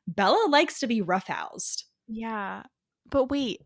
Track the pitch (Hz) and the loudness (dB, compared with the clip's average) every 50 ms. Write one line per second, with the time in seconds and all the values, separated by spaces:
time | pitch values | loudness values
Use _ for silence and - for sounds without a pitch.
0 | _ - 165 - 196 190 262 415 453 392 285 285 339 - - - - 220 233 220 | _ -6 0 2 4 6 6 6 4 4 4 4 4 2 0 -4 -2 -2 0 0
1 | 196 160 180 190 - - 151 85 78 - - - - - - - - _ _ _ | 0 0 0 -2 -2 -4 -6 -8 -8 -10 -10 -8 -8 -8 -8 -8 -12 _ _ _
2 | _ - 220 220 226 226 220 214 196 190 190 196 - - _ _ _ _ _ _ | _ -12 -10 -8 -8 -6 -6 -6 -6 -8 -10 -12 -14 -18 _ _ _ _ _ _
3 | _ - - 277 262 262 285 285 269 233 - - _ | _ -2 0 0 0 2 0 -2 -2 -4 -6 -8 _